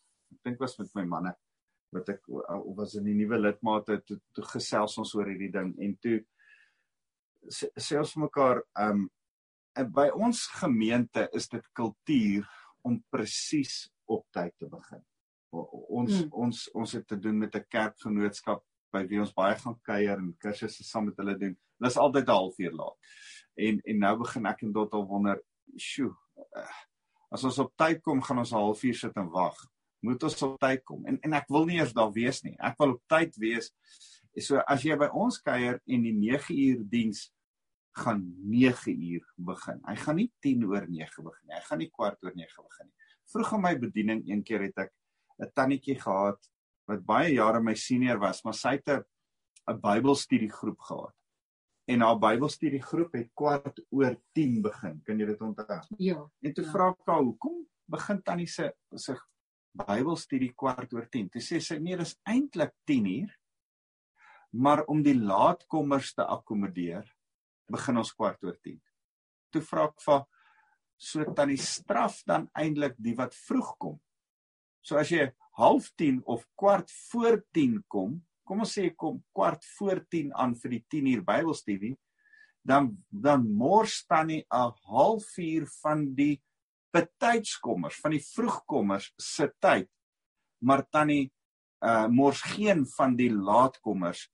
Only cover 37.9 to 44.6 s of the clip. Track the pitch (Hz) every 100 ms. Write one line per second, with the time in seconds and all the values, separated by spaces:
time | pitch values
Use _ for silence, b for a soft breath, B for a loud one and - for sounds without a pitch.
37.9 | - 123 104 90 90 101 117 127 120 -
38.9 | - 85 85 - - 90 - - - -
39.9 | - - 165 240 _ 143 120 101 101 87
40.9 | 80 78 - 80 - - 82 - 82 -
41.9 | - 104 - 92 90 82 - - - -
42.9 | _ b b _ 226 220 214 180 143 120
43.9 | 107 107 110 82 104 95 107